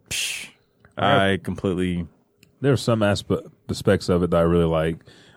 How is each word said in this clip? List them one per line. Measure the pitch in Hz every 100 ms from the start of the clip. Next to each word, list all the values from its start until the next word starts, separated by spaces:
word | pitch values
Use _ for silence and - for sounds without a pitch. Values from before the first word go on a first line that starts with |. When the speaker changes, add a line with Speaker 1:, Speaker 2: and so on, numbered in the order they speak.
| -
Speaker 1:
psh, | - - - - _ _ _ _ -
Speaker 2:
Yeah. | 98 98
Speaker 1:
I | 98 95
completely. | - 90 101 90 92 87 85 _ _ _ _ -
Speaker 2:
There | 135
are | 123
some | - 113
aspe-, | 101 98 - 95 - - -
aspects | - - 95 -
of | 90
it | 87
that | 85
I |
really | 85 87 82
like, | 80 82 80 - - -